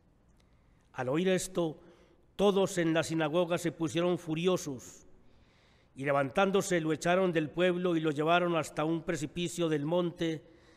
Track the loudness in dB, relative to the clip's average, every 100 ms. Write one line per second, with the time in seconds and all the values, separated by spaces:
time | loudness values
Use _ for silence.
0 | _ _ _ _ _ _ _ _ _ -8
1 | -2 0 2 0 0 -2 -4 -6 -16 -20
2 | -20 _ _ 0 2 4 0 0 0 0
3 | 0 -2 0 0 0 0 -4 -4 -4 -2
4 | 0 -2 -2 -2 0 0 -2 -10 -14 -20
5 | -20 -20 -20 -20 _ _ _ _ _ -8
6 | 0 0 0 2 2 2 2 0 0 0
7 | 2 2 2 2 -2 0 2 2 0 0
8 | 0 0 2 2 4 0 -2 -2 -2 -2
9 | -2 -4 -6 -6 -6 -2 0 0 0 0
10 | 0 -2 -4 -4 -10 -20 -20